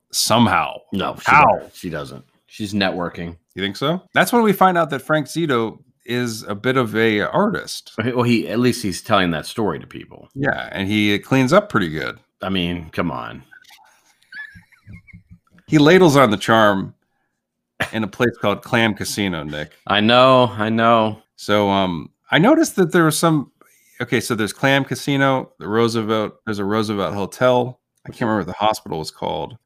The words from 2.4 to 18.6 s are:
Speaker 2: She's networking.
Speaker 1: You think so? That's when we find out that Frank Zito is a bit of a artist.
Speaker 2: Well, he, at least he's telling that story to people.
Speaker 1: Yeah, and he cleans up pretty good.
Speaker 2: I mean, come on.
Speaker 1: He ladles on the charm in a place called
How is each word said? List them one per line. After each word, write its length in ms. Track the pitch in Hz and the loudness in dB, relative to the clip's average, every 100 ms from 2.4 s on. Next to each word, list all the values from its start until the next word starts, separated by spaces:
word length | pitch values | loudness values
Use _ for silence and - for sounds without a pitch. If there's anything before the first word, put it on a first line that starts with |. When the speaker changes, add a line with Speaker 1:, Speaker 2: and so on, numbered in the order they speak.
| _ | _
Speaker 2:
She's 260 | - 104 | -12 -6
networking. 640 | 101 95 87 85 - 85 82 _ - | -2 -2 -2 -8 -8 -12 -14 _ -8
Speaker 1:
You 60 | |
think 120 | 98 98 | -8 -4
so? 240 | 139 185 _ | -4 -4 _
That's 180 | 139 180 | 0 2
when 120 | 240 | 2
we 100 | 220 | 2
find 240 | 190 190 175 | 4 2 2
out 120 | 156 | -2
that 80 | 135 | -4
Frank 260 | - 156 135 | -2 -2 -2
Zito 520 | 160 165 120 113 - _ _ - | -4 0 0 -2 -6 _ _ -6
is 380 | 123 120 110 | -4 -4 -6
a 120 | 107 101 | -10 -6
bit 220 | 123 131 | -2 0
of 180 | 113 107 | 0 2
a 260 | 113 104 | 2 2
artist. 720 | 90 - 202 - - - - - | 0 0 0 -2 -8 -14 -14 -6
Speaker 2:
Well, 260 | 113 123 | -4 0
he, 240 | 120 117 76 | 2 2 0
at 120 | 110 | 0
least 220 | 123 117 | 0 0
he's 180 | 104 87 | -4 -8
telling 300 | - 104 90 | 0 2 2
that 140 | 78 - | -2 -6
story 320 | - 104 73 | -4 -4 -4
to 80 | 67 | -10
people. 420 | - - - - 135 | -18 -18 -20 -20 -6
Speaker 1:
Yeah, 340 | 139 - - | -4 -4 -8
and 160 | 90 98 | -8 -2
he 300 | 107 104 101 | 0 0 0
cleans 320 | - 131 127 | 0 0 4
up 160 | 185 208 | 2 2
pretty 200 | 117 85 | -2 -2
good. 300 | 78 62 53 _ - | -4 -8 -10 _ -12
Speaker 2:
I 60 | 95 | -6
mean, 400 | 95 87 87 80 | -4 -2 -6 -8
come 200 | - 87 | -6 -4
on. 320 | 64 57 57 - - _ - _ _ _ _ _ 855 855 - 880 _ - 1077 _ - _ - _ _ - | -4 -12 -14 -20 -20 _ -20 _ _ _ _ _ -18 -18 -20 _ _ -20 -20 _ -20 _ -20 _ _ -2
Speaker 1:
He 100 | 151 | 4
ladles 380 | 147 185 180 139 | 6 6 6 6
on 140 | 127 | 4
the 60 | 104 | 2
charm 560 | - 113 104 98 101 - _ _ _ _ _ _ _ - - | 2 4 4 2 -4 -12 _ _ _ _ _ _ _ -10 -8
in 120 | 113 | -4
a 40 | 104 | -6
place 280 | - 120 - | -2 -2 0
called 200 | 107 98 | -2 -2